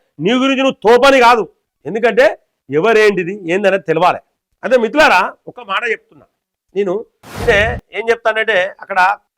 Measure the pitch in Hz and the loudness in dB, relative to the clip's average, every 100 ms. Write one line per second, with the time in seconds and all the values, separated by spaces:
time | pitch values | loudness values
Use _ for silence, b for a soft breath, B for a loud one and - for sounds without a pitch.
0 | _ - 165 247 269 262 269 269 202 240 | _ -6 -2 0 0 0 -2 0 2 4
1 | 277 269 233 240 170 _ _ _ 143 214 | 6 4 4 2 0 _ _ _ -10 -4
2 | 233 220 285 - _ _ - 143 208 214 | -2 2 2 0 _ _ -6 -2 2 4
3 | 214 196 170 208 170 185 202 190 - 160 | 2 0 -4 -8 -4 -2 0 -2 -2 0
4 | 175 110 _ _ _ _ 190 254 226 294 | 0 -2 _ _ _ _ -2 0 0 2
5 | 294 185 220 - - 240 214 196 233 208 | 2 2 0 -6 -20 -18 -8 -6 -6 -8
6 | _ 151 _ _ _ _ _ 185 196 196 | _ _ _ _ _ _ _ -6 -4 -6
7 | 240 _ - - 240 202 220 - - 190 | -10 _ -20 -8 -2 0 0 -6 -12 -10
8 | 226 233 226 220 220 196 190 - - 190 | -4 -4 -2 -4 -2 -2 -4 -8 -8 -2
9 | 185 208 _ | 0 -2 _